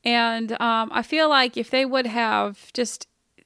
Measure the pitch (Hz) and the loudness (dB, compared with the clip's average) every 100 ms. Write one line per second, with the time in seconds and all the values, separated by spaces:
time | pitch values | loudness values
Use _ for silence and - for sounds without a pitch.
0 | 240 240 233 226 226 226 233 226 220 - | 0 2 0 -2 -6 -2 0 0 0 -4
1 | 226 311 311 285 254 240 226 262 262 262 | -2 2 4 4 2 -2 -2 0 0 0
2 | 240 233 226 214 202 202 - - 233 - | 0 0 0 0 -2 -6 -10 -4 -4 -6
3 | - _ _ _ | -16 _ _ _